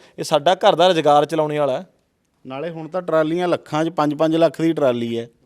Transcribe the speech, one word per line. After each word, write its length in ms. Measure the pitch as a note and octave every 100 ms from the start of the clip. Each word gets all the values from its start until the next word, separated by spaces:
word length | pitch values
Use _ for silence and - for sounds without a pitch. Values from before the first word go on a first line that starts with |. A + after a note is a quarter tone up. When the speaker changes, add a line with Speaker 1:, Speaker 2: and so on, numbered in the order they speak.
| _ -
Speaker 1:
ਇਹ 60 |
ਸਾਡਾ 300 | D#3 D3+ C#3+
ਘਰ 200 | F#3+ G#3+
ਦਾ 140 | D#3 F3+
ਰੁਜ਼ਗਾਰ 360 | E3+ D3+ D3
ਚਲਾਉਣ 340 | D3 D#3+ D3+ D3+
ਵਾਲਾ 220 | C#3+ C3
ਹੈ। 60 | F#3+ _ _ _ _ _ B2+
Speaker 2:
ਨਾਲੇ 240 | C3 E3
ਹੁਣ 180 | E3 D#3
ਤਾਂ 140 | F3+
ਟਰਾਲੀਆਂ 460 | F3 D#3+ D#3 E3+ F3+
ਲੱਖਾਂ 360 | D#3 - D3+
'ਚ, 40 | E3
ਪੰਜ 260 | E3+ D3
ਪੰਜ 220 | C#3+ D#3+ D#3+
ਲੱਖ 260 | E3 -
ਦੀ 100 | E3
ਟਰਾਲੀ 460 | D#3 C#3 A#2+ A#2 A#2
ਹੈ। 100 | A#2 _